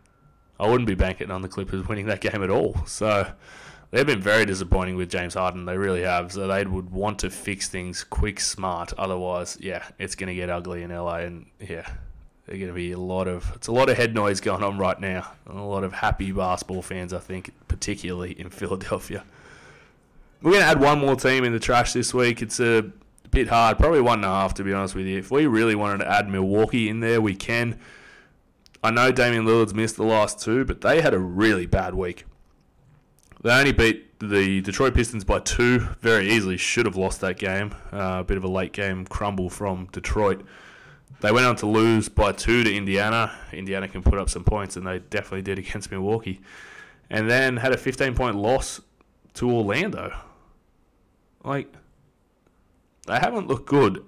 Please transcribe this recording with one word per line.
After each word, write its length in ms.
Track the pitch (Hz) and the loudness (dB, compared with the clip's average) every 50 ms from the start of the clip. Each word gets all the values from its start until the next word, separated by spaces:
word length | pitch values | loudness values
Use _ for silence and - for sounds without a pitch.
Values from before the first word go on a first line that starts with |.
| _ _ _ _ _ _ _ _ _ _ _ - | _ _ _ _ _ _ _ _ _ _ _ -2
I 80 | 95 107 | 0 2
wouldn't 180 | 120 123 123 | 2 2 2
be 100 | 113 95 | 0 0
banking 360 | 87 98 92 92 - - - | 0 0 0 -2 -4 -6 -8
on 100 | 92 92 | -8 -8
the 60 | 95 92 | -8 -8
Clippers 400 | - - 98 92 - 95 92 101 | -8 -8 -8 -6 -6 -6 -6 -4
winning 200 | 113 104 98 110 | -6 -6 -4 -4
that 120 | 101 92 | -4 -4
game 240 | - 107 92 107 98 | -2 -4 -4 -2 -2
at 60 | 92 | 0
all. 260 | 98 123 - - 104 - - | 0 0 0 0 -2 -4 -6
So 460 | - - - 104 107 104 101 95 - - - - - - - - - - - - _ | -6 -6 -2 0 2 2 2 0 -2 -6 -14 -20 -20 -20 -20 -20 -20 -20 -20 -12 _
they've 140 | - 120 139 | 0 0 2
been 140 | 147 139 101 | 2 2 0
very 260 | 92 104 104 110 107 | 2 4 4 4 4
disappointing 520 | 101 95 92 95 87 98 95 92 92 92 92 | 4 0 -2 -2 0 0 0 0 0 -4 -4
with 120 | 92 87 | -6 -4
James 260 | - 92 87 87 - | -4 -4 -4 -4 -2
Harden. 280 | 95 92 90 90 92 90 | -2 -2 -2 -2 -4 -6
They 140 | 90 90 95 | -6 -4 -2
really 240 | 98 98 95 90 | -2 0 0 0
have. 320 | 87 90 90 87 87 87 90 | 0 0 0 0 -2 -4 -6
So 120 | 95 98 | -6 -4
they 200 | 95 95 98 101 | -2 0 0 -2
would 240 | 95 92 92 90 90 | -2 -4 -6 -6 -6
want 300 | 92 92 98 107 101 98 | -6 -4 -4 -2 -2 -4
to 100 | - 95 | -6 -6
fix 400 | 98 - - - 101 95 - - | -8 -8 -8 -8 -8 -6 -6 -8
things 340 | - 95 90 90 87 - - | -8 -8 -10 -8 -10 -10 -10
quick, 380 | - - - - 107 98 - | -8 -4 -2 -2 -2 -2 -4
smart. 500 | - - - - 95 92 87 85 87 - - - | -6 -6 -6 -6 -6 -6 -4 -6 -8 -8 -8 -6
Otherwise, 600 | 98 95 92 90 90 90 90 90 87 87 - - | -6 -4 -4 -4 -4 -4 -4 -6 -6 -8 -10 -12
yeah, 220 | - 95 90 85 - - - - | -10 -10 -10 -10 -10 -14 -14 -12
it's 180 | 95 92 - | -10 -10 -10
gonna 200 | - 95 92 90 | -8 -8 -8 -8
get 140 | 90 90 90 | -6 -6 -6
ugly 340 | 87 87 87 90 90 87 87 | -6 -6 -6 -8 -10 -10 -10
in 80 | 87 | -10
L 160 | 87 85 87 87 | -10 -8 -6 -6
A. 140 | 85 85 | -6 -6
And, 240 | 85 87 87 82 - - _ - | -8 -8 -10 -14 -18 -20 _ -18
yeah, 260 | - 98 85 82 85 - - - - - - - - - _ _ _ | -14 -12 -12 -12 -12 -12 -12 -14 -14 -16 -18 -20 -20 -20 _ _ _
they're 120 | - - 95 | -14 -12 -10
gonna 160 | 98 90 87 | -10 -10 -8
be 180 | 90 87 87 | -8 -8 -8
a 80 | 87 90 | -8 -8
lot 300 | 92 92 92 92 92 92 | -6 -6 -4 -2 -2 -2
of, 240 | 90 90 - - - | -4 -6 -6 -8 -8
it's 120 | - - - | -8 -6 -2
a 40 | |
lot 160 | 113 123 131 135 | 2 4 4 4
of 80 | 123 | 4
head 180 | 107 123 113 110 | 4 2 2 2
noise 280 | 113 104 101 101 95 | 2 2 2 0 0
going 220 | - 110 98 90 104 | -2 -2 -2 -2 -2
on 140 | 101 101 98 | -2 -2 0
right 220 | 95 92 92 - | 0 0 0 -2
now. 320 | 95 95 92 92 87 - - - - | -4 -6 -4 -6 -8 -10 -14 -20 -20
And 120 | - - 95 | -16 -14 -12
a 60 | 101 | -8
lot 220 | 101 101 98 95 | -6 -4 -4 -4
of 80 | 92 98 | -4 -4
happy 400 | - - 110 101 - 98 98 95 | -4 -2 -2 -2 -2 -4 -4 -4
basketball 480 | 98 95 92 90 87 - - 92 92 | -2 -2 -2 -2 -4 -4 -6 -8 -8
fans, 320 | 87 - 98 92 90 90 90 | -8 -8 -10 -10 -8 -8 -10
I 60 | 87 | -10
think, 340 | - - 95 92 87 - - _ - - | -10 -10 -12 -12 -12 -14 -18 _ -8 -8
particularly 680 | - - - - 104 101 - 90 90 90 90 92 95 - | -8 -6 -4 -6 -6 -6 -6 -8 -8 -6 -8 -8 -10 -12
in 120 | 85 90 | -14 -16
Philadelphia. 720 | - - 101 87 95 95 - - 110 95 - - - 98 - - - - - - - - - - - - - _ _ _ _ _ _ - - _ _ _ | -12 -10 -6 -6 -6 -6 -4 -4 -6 -6 -6 -8 -12 -12 -12 -16 -20 -20 -20 -20 -20 -20 -20 -20 -20 -20 -20 _ _ _ _ _ _ -20 -20 _ _ _
We're 100 | - 160 | 2 4
gonna 140 | 185 202 180 | 6 6 6
add 160 | 151 160 147 | 6 6 6
one 180 | 139 139 147 147 | 6 6 6 4
more 160 | 139 139 135 | 4 2 2
team 300 | 120 - 131 131 131 127 | 2 4 4 4 4 2
in 80 | 120 117 | 2 0
the 60 | 113 | 0
trash 340 | - - 123 120 120 - - | 2 2 4 4 4 2 0
this 200 | 127 117 - - | -2 -2 0 0
week. 280 | 123 123 120 120 113 | 2 2 2 2 0
It's 180 | 117 110 - - | -4 -6 -2 0
a 320 | 123 117 117 113 107 98 - - - _ _ _ - - | 2 4 4 4 2 0 -4 -18 -20 _ _ _ -6 0
bit 160 | - - 117 110 | 2 2 2 4
hard, 280 | 117 117 117 113 107 - | 4 4 6 6 4 4
probably 220 | 151 151 170 147 | 4 4 6 6
one 200 | 123 120 117 107 | 6 4 4 2
and 60 | 101 | 2
a 40 | 95 | 0
half, 240 | 92 98 98 95 - | 2 2 0 0 -2
to 100 | - 98 | -4 -4
be 80 | 98 | -2
honest 240 | 98 98 98 92 - | -2 -2 -2 -4 -4
with 100 | 98 95 95 | -6 -6 -4
you. 100 | 95 98 | -4 -6
If 120 | 95 - | -4 -2
we 160 | 127 139 156 | 0 2 2
really 300 | 147 117 110 113 113 107 | 4 4 4 2 2 2
wanted 220 | 104 104 104 101 98 104 | 2 0 -2 -2 -2 -2
to 40 | - | 0
add 200 | 95 104 104 101 | 0 0 0 0
Milwaukee 580 | 98 98 95 95 98 104 110 107 - 123 113 107 | 0 -2 0 2 2 2 2 2 2 0 0 0
in 140 | 110 113 | -2 -2
there, 180 | 117 113 117 117 | 0 2 2 2
we 160 | 110 107 95 | 2 0 0
can. 420 | - - - 117 117 117 117 117 - - - - - - - - - - _ _ _ _ _ _ _ _ _ _ _ | -4 -4 -2 -2 0 0 -2 -4 -6 -12 -20 -20 -20 -20 -20 -20 -20 -20 _ _ _ _ _ _ _ _ _ _ _
I 100 | - 113 | -2 0
know 200 | 113 120 123 131 | 2 4 4 4
Damian 340 | 127 127 123 120 117 113 110 | 4 4 4 4 4 2 4
Lillard's 280 | 110 113 117 113 104 98 | 6 6 6 6 4 2
missed 240 | 107 113 110 - - | 0 -2 -2 -2 0
the 60 | 107 | 0
last 360 | 110 110 107 107 101 - - | 2 4 4 4 2 0 -4
two, 240 | - 110 113 127 135 | -4 0 0 0 0
but 160 | - - - | -2 -2 -2
they 220 | - 101 135 165 | 2 2 4 4
had 120 | 151 151 113 | 4 4 4
a 60 | 95 | 2
really 460 | 92 90 87 95 107 113 104 92 87 | 0 0 0 4 4 4 4 2 0
bad 300 | 90 - 95 92 92 90 | 0 0 0 0 0 -2
week. 300 | 92 95 90 90 - - - - _ _ _ _ _ _ _ _ _ _ _ _ _ _ _ _ _ _ _ - - | -4 -4 -6 -6 -10 -14 -20 -20 _ _ _ _ _ _ _ _ _ _ _ _ _ _ _ _ _ _ _ -14 -2
They 100 | - 117 | 4 6
only 220 | 120 131 139 143 120 | 6 6 6 6 4
beat 460 | - 117 113 113 - - _ _ - | 6 6 4 4 2 -4 _ _ -10
the 420 | - 104 101 101 98 95 98 95 | -4 2 4 4 4 4 2 0
Detroit 320 | 95 101 95 - 135 131 - | 0 -2 0 2 2 4 4
Pistons 320 | 123 120 113 - 110 95 | 4 2 0 -2 -4 -2
by 140 | - 104 92 | 0 0 0
two, 400 | - - - - 120 120 123 123 110 - - - | 0 -2 0 2 4 4 4 4 2 0 -6 -2
very 300 | - 117 113 107 95 98 | 2 4 4 4 4 4
easily 260 | 113 113 101 95 92 | 2 2 2 0 -2
should 300 | 90 - - - 120 120 | -2 -2 -2 0 0 0
have 100 | 107 92 | 0 0
lost 240 | 95 95 95 - - | 0 -2 -2 -2 -2
that 160 | - 95 90 - | -4 -4 -4 -4
game. 380 | 104 95 92 98 101 104 101 - - - | -4 -4 -2 -2 -4 -6 -8 -12 -14 -10
Uh, 260 | - 101 98 92 92 92 | -8 -6 -4 -2 -2 -4
a 40 | 92 | -2
bit 140 | - 107 98 | -2 -2 -2
of 80 | 92 | -2
a 20 | 95 | -2
late 240 | 92 95 92 85 | -2 -2 -2 -4
game 340 | - - 101 98 95 92 92 | -4 -4 -4 -2 -4 -4 -6
crumble 440 | - - - 107 101 101 95 90 90 | -8 -6 -4 -4 -4 -2 -4 -4 -6
from 400 | - - 104 101 95 92 92 92 | -6 -6 -4 -4 -4 -4 -8 -10
Detroit. 540 | - 95 - - - 110 107 101 92 95 - - - - - - - - - - - - _ - - - | -12 -10 -6 -4 0 2 2 2 0 0 -6 -14 -20 -20 -20 -20 -20 -20 -20 -20 -20 -20 _ -20 -10 -4
They 120 | - 107 | 0 2
went 140 | 107 123 127 | 4 4 4
on 120 | 123 120 113 | 4 2 2
to 80 | - | 0
lose 420 | 104 107 110 113 113 113 110 104 - | 2 4 4 6 6 6 4 2 0
by 240 | - - 110 101 | 2 2 2 2
two 320 | 95 - - - 117 123 120 | 2 0 0 2 4 4 4
to 100 | 110 98 | 2 2
Indiana. 640 | 104 101 95 95 95 101 107 113 117 113 107 - - - - | 0 -2 0 0 2 2 2 2 2 0 0 -4 -8 -16 -16
Indiana 380 | - 78 95 95 95 95 95 95 | -12 -10 -8 -6 -6 -6 -6 -6
can 120 | - 95 | -6 -2
put 160 | 90 - - 98 | 2 2 2 2
up 120 | 95 92 | 0 -2
some 160 | - - 90 | -4 -2 0
points, 320 | - 107 107 98 95 - - | 0 0 0 -2 -6 -8 -8
and 100 | 92 92 | -8 -6
they 120 | 92 92 | -6 -8
definitely 420 | 92 - - 104 95 - - 95 | -8 -8 -6 -6 -6 -6 -8 -8
did 180 | 95 98 98 95 | -6 -6 -6 -6
against 320 | 90 - - 107 95 - | -6 -8 -10 -10 -10 -10
Milwaukee. 480 | 104 95 95 98 110 113 113 - 92 - - - - - - - - - - - - _ _ - | -8 -4 -2 -2 -2 -2 -4 -6 -10 -10 -12 -20 -20 -20 -20 -20 -20 -20 -20 -20 -20 _ _ -6
And 200 | - 107 110 110 | -4 -2 0 2
then 280 | 120 127 135 131 127 120 | 2 2 2 2 0 0
had 160 | 117 131 127 | 0 0 0
a 40 | 120 | 0
fifteen 380 | - 139 127 - 143 135 120 | 0 -2 -2 0 -2 -2 0
point 220 | 117 131 123 107 101 | 0 0 0 0 0
loss 420 | 101 107 127 135 - - - - - _ _ _ _ _ _ _ _ _ - | 2 2 2 2 0 -4 -10 -12 -16 _ _ _ _ _ _ _ _ _ -10
to 180 | - - 123 | -4 0 0
Orlando. 640 | 120 117 110 101 101 131 180 214 147 101 92 92 - - - - - _ _ _ _ _ _ _ _ _ _ _ _ _ _ _ _ _ _ _ _ _ - | 2 2 2 0 0 0 -2 -2 -4 -6 -8 -10 -10 -12 -14 -16 -20 _ _ _ _ _ _ _ _ _ _ _ _ _ _ _ _ _ _ _ _ _ -8
Like, 280 | 131 139 139 - - - - _ _ _ _ _ _ _ _ _ _ _ _ _ _ _ _ _ _ _ _ _ _ _ _ - 85 | -6 -6 -6 -6 -8 -14 -20 _ _ _ _ _ _ _ _ _ _ _ _ _ _ _ _ _ _ _ _ _ _ _ _ -6 -2
they 120 | 87 123 | 0 0
haven't 280 | 151 - 240 220 190 - | 2 0 0 -2 -4 -2
looked 200 | 135 120 - - | -4 -4 -2 2
good 360 | 143 143 131 101 92 92 - | 4 6 6 6 4 0 -2